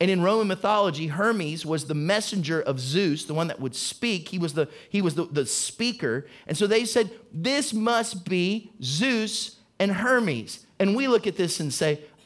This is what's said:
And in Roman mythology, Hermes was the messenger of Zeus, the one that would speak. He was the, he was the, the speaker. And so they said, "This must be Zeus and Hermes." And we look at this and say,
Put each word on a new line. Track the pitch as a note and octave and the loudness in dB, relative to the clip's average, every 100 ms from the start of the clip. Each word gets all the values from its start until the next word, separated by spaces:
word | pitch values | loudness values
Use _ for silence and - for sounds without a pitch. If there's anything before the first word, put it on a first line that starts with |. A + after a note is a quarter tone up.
And | F3+ | 2
in | F#3 | 4
Roman | F3+ A3 G#3 | 4 4 2
mythology, | F#3 G3 G#3 G3 D3 D#3+ | 0 2 2 2 0 -4
Hermes | D3+ G#3+ A3 D3+ D#3+ D#3 | 0 2 2 -2 -4 -2
was | D#3+ C3 | -2 -2
the | |
messenger | D3+ D#3 G#3+ G#3+ G3 D3+ E3 | -2 2 0 0 -2 0 0
of | - C3 | 0 -2
Zeus, | B2+ E3+ F#3+ D3 | 0 0 2 0
the | - | -2
one | D#3 E3 | -2 -2
that | - | -4
would | C3 | -6
speak. | - - - A#3+ F#3 D#3 | -6 -8 -4 -2 -2 -4
He | F3+ | -4
was | E3 | -2
the, | D3+ C#3+ - - | 0 -2 -4 -4
he | G3+ | 0
was | F3+ D3 | 0 0
the, | |
the | D#3+ D3 | -2 -2
speaker. | C3 - - - A#3 - C3 B2 C#3 - - | 0 -2 -4 -2 -4 -2 -2 -2 -6 -12 -6
And | D#3+ | 0
so | G3+ | 2
they | A3+ | 2
said, | A#3 A#3+ G#3+ - - | 2 2 0 -4 -12
"This | D#3+ A3 C#4+ D4+ | -4 0 0 0
must | A3 A3+ A#3 A3+ F#3+ | 0 2 2 0 -6
be | - F3+ F3+ A3 - - | -2 0 0 -2 -6 -10
Zeus | B2+ D3 C4 A#3 A3 - - - _ - | -4 0 2 2 0 -4 -8 -12 _ -2
and | G3 | 0
Hermes." | F#3 B3 B3+ G3+ A#2 G#2 - - - | 2 2 2 2 -2 -6 -14 -8 0
And | G3 | 2
we | A3+ C4+ | 2 4
look | A#3 G3+ | 2 2
at | - | 0
this | F3 - | 0 0
and | D3+ | -2
say, | - D#3 D3 - - | 0 0 0 -6 -20